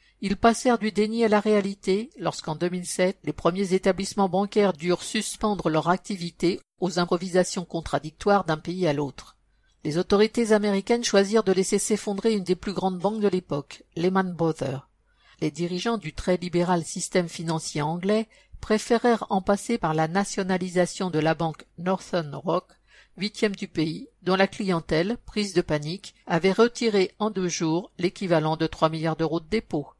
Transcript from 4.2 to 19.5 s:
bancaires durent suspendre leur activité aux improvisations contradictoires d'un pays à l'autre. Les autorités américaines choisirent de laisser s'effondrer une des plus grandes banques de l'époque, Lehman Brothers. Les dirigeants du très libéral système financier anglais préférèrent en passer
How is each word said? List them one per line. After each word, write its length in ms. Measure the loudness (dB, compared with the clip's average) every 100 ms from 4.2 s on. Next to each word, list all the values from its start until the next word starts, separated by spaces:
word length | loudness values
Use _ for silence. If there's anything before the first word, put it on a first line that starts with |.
| 0
bancaires 460 | 2 0 2 2
durent 280 | 2 0 -2
suspendre 680 | -2 -4 -4 -4 -2 0 0
leur 180 | 0 2
activité 720 | 0 -2 -8 -8 -2 -2 -2 _ -6
aux 180 | -4 0
improvisations 680 | 0 0 0 2 2 -2
contradictoires 800 | -6 -6 -4 -4 -4 -4 2 2
d'un 140 | 2 -4
pays 280 | -4 -2 0
à 60 |
l'autre. 440 | 0 -2 -8 -20 -20 _ _ _ _
Les 160 | -4 -2
autorités 540 | 2 4 4 2 4
américaines 520 | 4 4 0 2 0
choisirent 400 | 4 4 4 4
de 80 | 4
laisser 260 | 2 2 0
s'effondrer 540 | 0 -2 -2 -2 0
une 120 | 0
des 100 | 0
plus 180 | -2 -2
grandes 260 | -2 -2 0
banques 220 | -2 0
de 80 | 0
l'époque, 560 | 0 -2 -6 -8 -16 _ -2
Lehman 360 | 0 2 0
Brothers. 560 | 0 0 0 -4 -6 -10 _ _ _ _ -6
Les 80 | -6
dirigeants 480 | -2 -4 -2 -2 -2
du 160 | -4
très 240 | -6 0 0
libéral 460 | 0 0 2 0
système 440 | -2 -6 -2 -2 -2
financier 540 | -4 -4 -4 -4 -4
anglais 460 | -4 -2 0 0 0 _ _ -10
préférèrent 640 | -2 0 2 2 4 2 0
en 140 | -2
passer 340 | 0